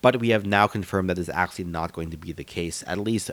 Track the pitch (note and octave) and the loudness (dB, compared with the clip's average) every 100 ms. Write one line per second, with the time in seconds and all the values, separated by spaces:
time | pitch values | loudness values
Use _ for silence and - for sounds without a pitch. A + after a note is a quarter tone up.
0 | B2+ B2 A#2 A2 G2+ G2+ G#2 G#2+ F2+ G2 | 4 4 4 2 4 4 4 2 -2 0
1 | F#2 F2+ E2+ D2 F2+ - F2 E2 E2+ - | 0 0 -2 -2 -2 -2 -6 -4 -6 -6
2 | E2 D#2+ E2+ D#2 C#2+ - E2+ - - F2+ | -8 -8 -10 -12 -10 -6 -6 -6 -6 -4
3 | G#2+ A2+ - | 0 -2 -2